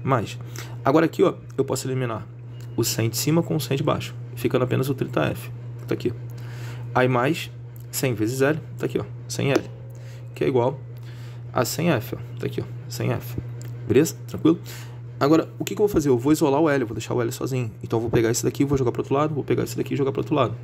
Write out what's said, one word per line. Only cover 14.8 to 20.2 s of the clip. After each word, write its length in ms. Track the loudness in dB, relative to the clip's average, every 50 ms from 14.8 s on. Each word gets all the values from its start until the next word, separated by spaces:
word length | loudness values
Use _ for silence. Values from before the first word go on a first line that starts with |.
| -12 -12 -12 -12 -12 -12 -2 0
Agora, 280 | 4 6 6 6 4 0 -6
o 60 | -8 -6
que 100 | -6 0
que 80 | 2
eu 60 | 2
vou 60 | 4 4
fazer? 160 | 2 4 4
Eu 80 | 4
vou 160 | 4 6 4 4
isolar 260 | 6 6 4 4 4
o 100 | 4 4
L, 140 | 4 2 0
eu 40 |
vou 80 | -2 -4
deixar 180 | -8 -4 -2 0
o 80 | 0
L 100 | 0 0
sozinho. 400 | -2 -4 -4 -2 -2 -2 -2 -4 -6 -10
Então, 160 | -4 0 0
eu 40 | 0
vou 80 | 0 4
pegar 200 | 2 4 4 4
esse 140 | 2 2 0
daqui, 220 | 0 2 2 2
vou 120 | 2 4
jogar 140 | 2 2 2
pro 100 | 2 0
outro 120 | -2 0 2
lado, 200 | 2 2 2 0
vou 100 | -4 0
pegar 200 | 0 0 0 0
esse 140 | -2 -2
daqui 160 | -4 -4 -2 0
e 40 |
jogar 140 | 0 0 0
pro 80 | 0
outro 160 | -2